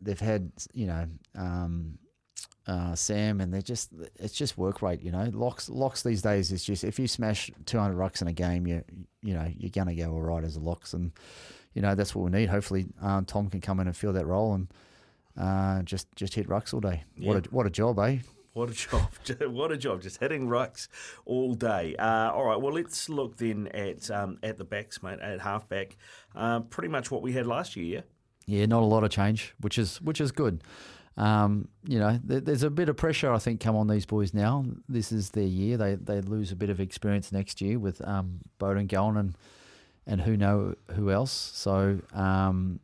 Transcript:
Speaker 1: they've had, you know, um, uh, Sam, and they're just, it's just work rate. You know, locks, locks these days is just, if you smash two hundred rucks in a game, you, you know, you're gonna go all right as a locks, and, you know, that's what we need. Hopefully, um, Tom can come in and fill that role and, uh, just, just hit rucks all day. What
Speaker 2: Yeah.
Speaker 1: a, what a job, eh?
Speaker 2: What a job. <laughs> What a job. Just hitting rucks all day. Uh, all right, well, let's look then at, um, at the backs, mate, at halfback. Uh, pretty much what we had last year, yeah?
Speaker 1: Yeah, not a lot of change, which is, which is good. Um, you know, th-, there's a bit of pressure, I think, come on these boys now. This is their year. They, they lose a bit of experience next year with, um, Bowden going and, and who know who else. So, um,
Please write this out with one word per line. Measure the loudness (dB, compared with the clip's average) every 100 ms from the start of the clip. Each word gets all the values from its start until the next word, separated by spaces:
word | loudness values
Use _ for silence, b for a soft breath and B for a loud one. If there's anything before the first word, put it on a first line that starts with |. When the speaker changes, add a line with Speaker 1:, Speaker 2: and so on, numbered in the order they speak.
Speaker 1:
they've | -6 -2
had, | 0 0 -2 -10 -10
you | -4 -2
know, | -2 -4 -8 _ -8
um, | -4 -2 -2 -4 -6 -10 _ _ _ -16 -16 _ -6
uh, | -4 -2
Sam, | -2 -2 0 2 0
and | 0
they're | -2
just, | -4 -6 -8 -12 -16 -10
it's | -8
just | -4 -4 -2
work | -2 0
rate. | -2 -2
You | -2
know, | -2 -2
locks, | -2 -2 -4 -6
locks | -2 -2 0
these | 0 2
days | 4 2 2
is | -2
just, | -2 -4
if | -2 -2
you | -2
smash | 0 0 0 -4 -10 -2
two | 0
hundred | 2 2
rucks | 0 0
in | -2
a |
game, | 0 2 2 0
you, | -2 -4 -14 -18 _
you | -4
know, | -2 -2 -4
you're | -4
gonna | -2 0 0
go | -2
all | -2
right | 0 0
as | -2 -4
a |
locks, | -4 -4 -6
and, | -4 -4 -6 B B B B B
you | -2
know, | 2 2
that's | 0
what | 0
we | 2
need. | 2 4
Hopefully, | 2 0 -2 -2 -4
um, | 0 0 0
Tom | -2 -2
can | -2
come | -2 0
in | 0
and | -2
fill | -2
that | 0 0
role | 2 2
and, | 0 -2 b b b b b b -4
uh, | 0 2 2 0
just, | -2 -6 -8
just | -8 -4
hit | -2 0
rucks | -2 -2
all | -2
day. | -2 -2 -6 -4
What | 2
Speaker 2:
Yeah. | 2
Speaker 1:
a, | 2
what | 0 0
a |
job, | 2 2 4
eh? | 2 2 -4 -16 _
Speaker 2:
What | -6 -6
a |
job. | -6 0 2 0 -2 -8
<laughs> | -4 -4
What | -2 -2
a | 0
job. | -2 -4
Just | -6 -4
hitting | -2 0 0
rucks | 0 0 -6 -14 B B B
all | B 0 0
day. | 0 0 0 -2 0
Uh, | 2 2 2
all | 2
right, | 2 2
well, | 0
let's | -2 -4 -6 -6
look | -4 -4 -2
then | -2 -2 -4
at, | -4 -6 -6 -6
um, | -4 -4 -6
at | -8 -8
the |
backs, | -8 -8 -8 -10
mate, | -10 -8
at | -6 -4
halfback. | -2 -4 -4 -6 -6 -12 B B B -4
Uh, | 0 0
pretty | -4 -6 -4
much | -4 -4
what | -4
we | -2
had | -2 -2
last | -2 -4
year, | -6 -6 -6
yeah? | -10 _ _ _ 0
Speaker 1:
Yeah, | 4 6
not | 6
a | 6
lot | 6
of | 4
change, | 2 2 2 -4 -6
which | -2 0
is, | 0 -2
which | -4 0
is | 0
good. | 2 2 0 -6 B B B B 0
Um, | 4 6 6 2 -2 _ -2
you | 2
know, | 4 2 0
th-, | 0
there's | 2 2
a | 2
bit | 2 0
of | 2
pressure, | 2 2 2
I | 2
think, | 2 0
come | 2
on | 4 4
these | 2 2
boys | 0 2
now. | 2 2 2 0 -6 -4
This | -2 0
is | -2 -2
their | 0
year. | 0 2 2 2
They, | 2 0
they | 0 -2
lose | 0 -2 -2
a | -2
bit | -2
of | 0
experience | -2 -2 0 0 0
next | -2 -2 -2
year | 0 0
with, | 0 -2 -2
um, | -2 -2 -6 -10 -2
Bowden | 0 2 2
going | 2 4 4
and, | 0 -2 B B B B B B -2
and | 0
who | 2 4
know | 4 4 2 -4 -6
who | 0 2
else. | 2 2
So, | -2 -6 -4 2 4 4 2 -2
um, | 0 2 4 4 2 0 -4